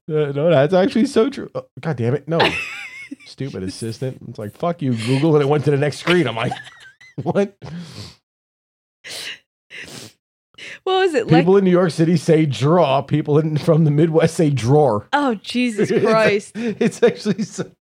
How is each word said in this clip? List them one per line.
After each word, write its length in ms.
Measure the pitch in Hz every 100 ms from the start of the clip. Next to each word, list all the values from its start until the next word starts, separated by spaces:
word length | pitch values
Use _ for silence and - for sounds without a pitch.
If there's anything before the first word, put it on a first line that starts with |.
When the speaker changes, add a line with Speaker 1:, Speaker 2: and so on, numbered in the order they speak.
| -
Speaker 1:
Uh, 240 | 151 143
no, 160 | 139 165
that's 220 | 147 151
actually 320 | 185 196 226
so 240 | - 220 262
true. 220 | 240 165
Oh, 120 | 131 - -
God 160 | 165 123
damn 160 | 117
it. 120 | 139 -
No. 120 | 165
Speaker 2:
<laughs> 840 | - - - - - - - - -
Speaker 1:
Stupid 360 | - 135 98
assistant. 540 | 92 - 113 110 131 120 -
It's 100 | 113
like, 140 | 104 -
"Fuck 240 | 170 170
you, 140 | 135
Google." 400 | 113 113 135 160 151
And 80 |
it 40 | 139
went 160 | 147 143
to 40 |
the 60 | 139
next 220 | 147 -
screen. 280 | - 175 131
I'm 80 | 113
like, 160 | 117 - - - -
<laughs> 360 | - - -
"What?" 340 | 135 175 202 - - 170 165 110 - - _ _ _ _ _ _ _ _ - - - - _ _ _ - - - - _ _ _ _ - - -
Speaker 2:
What 160 | 381 370
was 140 | 381
it? 140 | 294 -
Speaker 1:
People 260 | 160 165
Speaker 2:
Like 40 | 196
Speaker 1:
in 40 |
New 60 | 185
York 200 | 175 180
City 260 | - 160 170
say 300 | - 160 160
draw. 560 | 110 139 175 147 135
People 360 | 143 147 147 147
in, 180 | 156 156
from 260 | - 156
the 60 | 156
Midwest 440 | 143 165 160 165 -
say 140 | 156
drawer. 580 | 135 113 147 139 104 -
Speaker 2:
Oh, 220 | 285 277
Jesus 560 | 208 - 247 247 202 208
Speaker 1:
<laughs> 20 |
It's, 120 | -
Speaker 2:
Christ. 480 | 220 220 214 208 - 208
Speaker 1:
it's 460 | 233 - 226 -
actually 400 | 233 - 208 202
so, 280 | 185 - - _